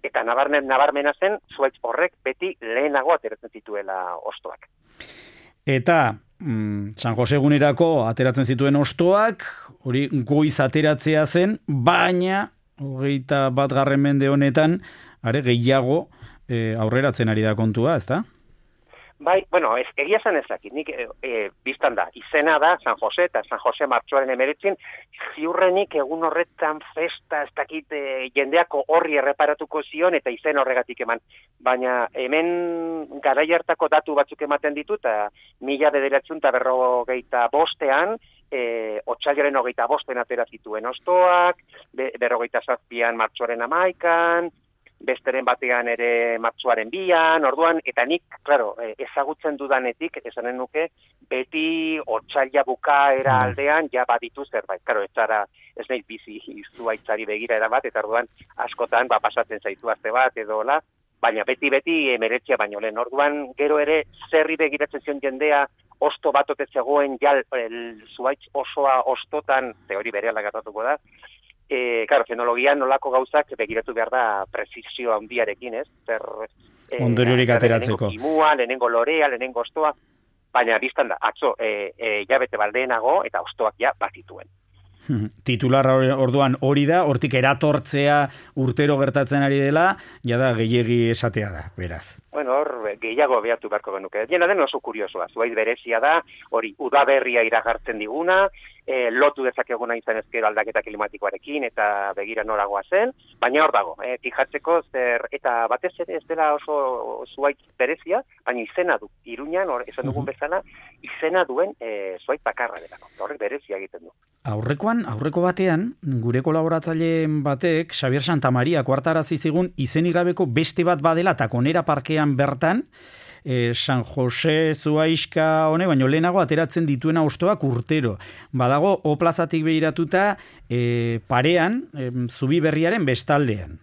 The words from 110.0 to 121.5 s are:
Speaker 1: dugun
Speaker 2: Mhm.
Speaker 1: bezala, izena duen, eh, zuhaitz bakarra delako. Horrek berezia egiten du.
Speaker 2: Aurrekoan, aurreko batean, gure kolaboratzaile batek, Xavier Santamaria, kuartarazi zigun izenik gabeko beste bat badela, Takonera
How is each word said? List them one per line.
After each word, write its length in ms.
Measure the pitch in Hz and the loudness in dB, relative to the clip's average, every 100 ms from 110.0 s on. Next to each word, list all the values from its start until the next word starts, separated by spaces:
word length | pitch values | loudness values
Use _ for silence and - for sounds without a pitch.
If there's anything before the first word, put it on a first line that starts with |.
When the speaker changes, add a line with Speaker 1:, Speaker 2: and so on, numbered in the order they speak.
| 131 | -6
Speaker 1:
dugun 180 | 131 | -4
Speaker 2:
Mhm. 80 | 143 | -6
Speaker 1:
bezala, 300 | - 147 185 - - - _ | -8 -4 -4 -6 -20 -20 _
izena 420 | - - 160 180 | -16 -6 0 0
duen, 300 | 165 131 190 - | 0 0 -2 -4
eh, 380 | 117 104 95 90 | -10 -8 -8 -10
zuhaitz 180 | - 147 | -6 -4
bakarra 380 | - - 120 87 | -4 -4 -6 -6
delako. 260 | - - - - | -16 -20 -20 -12
Horrek 200 | 98 - | -10 -6
berezia 380 | 104 139 - 98 | -6 -6 -8 -10
egiten 240 | 95 87 | -10 -16
du. 120 | 82 _ _ _ | -20 _ _ _
Speaker 2:
Aurrekoan, 600 | - 107 117 143 208 233 208 | -6 -4 -2 -2 0 -2 -4
aurreko 360 | 107 139 160 | -4 -2 0
batean, 520 | 180 180 185 160 117 - | 0 2 2 2 -2 -6
gure 380 | 151 127 117 123 | -4 -2 0 0
kolaboratzaile 840 | 135 160 160 165 156 160 165 165 160 151 | 0 0 0 0 -2 -2 0 2 2 0
batek, 500 | 143 135 175 160 165 | 0 0 0 0 -2
Xavier 300 | - 131 139 | -4 0 0
Santamaria, 600 | 135 156 127 123 131 160 | 2 2 2 2 2 2
kuartarazi 540 | 123 135 151 160 147 160 | 2 0 2 0 0 -2
zigun 360 | 160 156 185 - | 0 0 -2 -2
izenik 380 | 131 156 175 | -2 0 2
gabeko 320 | 175 175 175 165 | 2 2 2 0
beste 360 | 117 160 - | 2 0 0
bat 160 | 170 170 | 2 2
badela, 340 | 160 165 185 156 | 2 2 2 2
Takonera 460 | 117 | 0